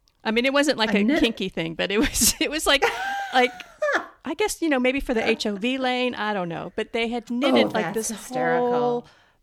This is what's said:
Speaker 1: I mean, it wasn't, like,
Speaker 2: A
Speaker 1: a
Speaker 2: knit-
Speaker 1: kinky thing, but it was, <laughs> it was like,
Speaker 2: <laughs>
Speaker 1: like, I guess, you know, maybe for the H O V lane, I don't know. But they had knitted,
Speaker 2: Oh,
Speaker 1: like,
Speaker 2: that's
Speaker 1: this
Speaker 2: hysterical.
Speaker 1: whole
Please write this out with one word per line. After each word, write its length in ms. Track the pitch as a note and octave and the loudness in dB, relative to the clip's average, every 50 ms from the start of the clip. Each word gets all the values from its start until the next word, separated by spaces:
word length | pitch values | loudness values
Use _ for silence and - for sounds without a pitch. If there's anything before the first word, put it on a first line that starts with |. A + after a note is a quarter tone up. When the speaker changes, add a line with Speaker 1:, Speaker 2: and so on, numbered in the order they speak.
| _ _ _ _ - | _ _ _ _ -4
Speaker 1:
I 80 | A3 | -2
mean, 140 | A3 A#3 A#3+ | 0 2 2
it 80 | C4+ C4+ | 4 4
wasn't, 240 | C#4+ C#4+ D4+ - | 4 4 4 2
like, 160 | - A3 A3+ A3 | 2 2 2 2
Speaker 2:
A 40 | G#3 | 2
Speaker 1:
a 40 | G3+ | 4
Speaker 2:
knit- 160 | A3+ D4 E4 | 4 4 4
Speaker 1:
kinky 300 | - A3+ A3 - G3+ F#3 | 4 2 2 -2 -6 -6
thing, 260 | - - E3 E3 D#3+ | -4 -4 -6 -4 -4
but 160 | - F3+ - | -4 -2 0
it 80 | G3+ G#3+ | 2 2
was, 340 | C#4+ C4+ - - - - - | 2 2 2 0 2 2 2
<laughs> 40 | - | 0
it 80 | D#4+ B3 | -2 -2
was 160 | C#4+ D#4+ - | -2 -2 2
like, 160 | - C#4+ C#4 - - - - - - | 2 2 4 2 0 -2 -2 -6 -6
Speaker 2:
<laughs> 240 | - - - - - | -6 -6 -6 -2 2
Speaker 1:
like, 180 | B3+ B3 B3+ - - - - - - D5+ D5 C5 F4+ - - - _ - | 2 2 2 0 -6 -18 -20 -8 -4 -2 0 0 -2 -4 -8 -16 _ -10
I 80 | B3+ E4 | -6 -4
guess, 280 | - G#4+ G4+ - - | -2 -2 -2 -2 -2
you 80 | E4 E4 | 0 0
know, 100 | C#4+ B3+ | 2 2
maybe 200 | B3 B3+ C4 C#4 | 2 2 0 0
for 140 | - - B3 | -2 -2 -2
the 140 | A3+ A3+ | 0 2
H 180 | - A3+ A3 - | 0 0 0 -2
O 100 | A3 G3+ | -4 -4
V 220 | F#3+ G3+ B3 C4 | -2 -2 -2 -2
lane, 380 | C4 B3+ B3+ B3+ B3 B3 B3 A#3 | 0 -2 -2 0 0 -2 -2 -2
I 180 | - G#3 G#3+ G#3 | -4 -4 -2 -2
don't 160 | F#3+ F3+ E3+ | -2 -4 -4
know. 240 | E3 D3+ D3+ E3+ - | -6 -6 -8 -8 -6
But 180 | - G#3+ - - | -8 -6 -4 -4
they 140 | A3+ A#3 | -4 -2
had 220 | A3+ A#3+ A#3+ - - | -2 -4 -6 -6 -6
knitted, 360 | A#3+ A#3+ C4+ C4+ C4 A#3 G#3+ | -2 0 2 4 4 4 4
Speaker 2:
Oh, 20 | G3+ | 4
Speaker 1:
like, 160 | - A3 G3+ E3 G#3 | 0 -2 -2 -2 -4
Speaker 2:
that's 160 | A3 A3 - | -4 -4 -6
Speaker 1:
this 0 | |
Speaker 2:
hysterical. 640 | A3 - - - B3+ B3+ B3+ B3 B3 B3 B3 A#3+ | -6 -10 -10 -6 -4 -2 0 0 2 2 2 2
Speaker 1:
whole 360 | B3 B3 A#3+ B3 A#3+ A#3+ A#3+ - - _ _ _ _ _ | 0 0 0 0 -2 -2 -6 -10 -18 _ _ _ _ _